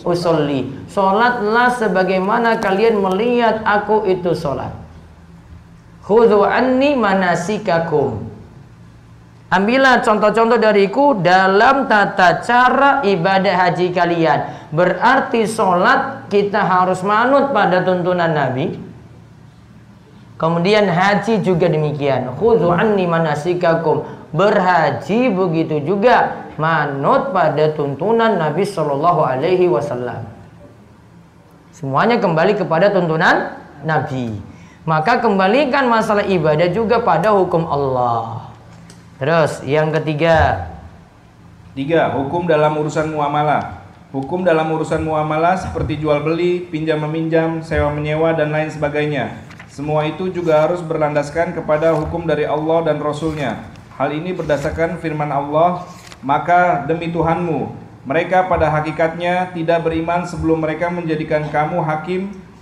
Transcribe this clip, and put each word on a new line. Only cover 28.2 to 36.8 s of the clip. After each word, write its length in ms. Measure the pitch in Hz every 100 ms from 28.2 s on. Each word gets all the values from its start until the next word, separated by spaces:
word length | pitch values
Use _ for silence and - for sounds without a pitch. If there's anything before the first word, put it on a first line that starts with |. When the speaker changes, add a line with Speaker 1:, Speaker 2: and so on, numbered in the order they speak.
| 226 190
Speaker 1:
Nabi 240 | 156 147
Shallallahu 640 | 202 - 147 139 165 170 135
Alaihi 400 | 131 165 180 180
Wasallam. 560 | 151 - 123 123 113 - - - - - - - - - - - - - - -
Semuanya 480 | - 139 139 208 240
kembali 320 | 185 160 185
kepada 400 | 208 156 160 202
tuntunan 640 | 190 175 160 196 359 - - - -
Nabi. 560 | 160 151 - 131 120 104 - - - - -
Maka 320 | 156 185 247
kembalikan 640 | 226 190 190 247 294 277 254
masalah 320 | 226 220 202
ibadah 440 | 196 185 156 151 175
juga 320 | 170